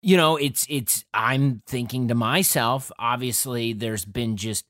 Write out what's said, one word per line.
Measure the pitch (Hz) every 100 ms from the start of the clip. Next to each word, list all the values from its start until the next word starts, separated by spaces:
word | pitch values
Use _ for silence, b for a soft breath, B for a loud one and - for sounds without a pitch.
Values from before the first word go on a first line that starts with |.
You | 214 185
know, | 156 160
it's, | 143 117 -
it's, | 147 113 - -
I'm | 107 113 131 139 117 -
thinking | 127 120 127 120
to |
myself, | 120 113 151 180 151 117 131 135 -
obviously | 117 123 127 117 135 120 117
there's | 113 113 110 104
been | 101 117 107
just | 107 104 -